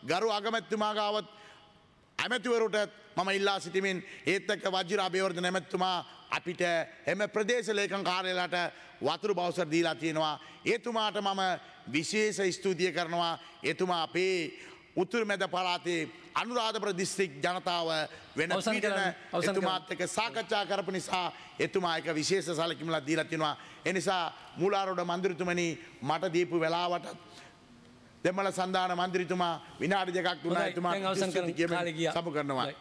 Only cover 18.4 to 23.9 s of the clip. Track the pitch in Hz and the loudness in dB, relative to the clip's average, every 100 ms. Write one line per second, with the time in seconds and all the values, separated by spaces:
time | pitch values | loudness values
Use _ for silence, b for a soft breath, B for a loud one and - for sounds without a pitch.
18.4 | 165 185 190 214 208 196 190 160 - 170 | 0 0 0 0 2 2 0 -2 -4 -2
19.4 | 170 190 185 185 - 170 180 - 226 233 | 2 2 2 0 -4 -4 -2 0 -2 -2
20.4 | 202 214 190 196 180 185 - 185 175 - | 0 0 0 -2 -2 -4 -2 -2 -2 -6
21.4 | B - 160 196 175 165 156 156 147 190 | B -2 0 2 2 0 0 0 2 2
22.4 | 160 160 170 147 156 160 135 160 143 160 | 0 0 0 -2 0 -2 2 0 0 0
23.4 | 156 139 B B - | 0 -2 B B -2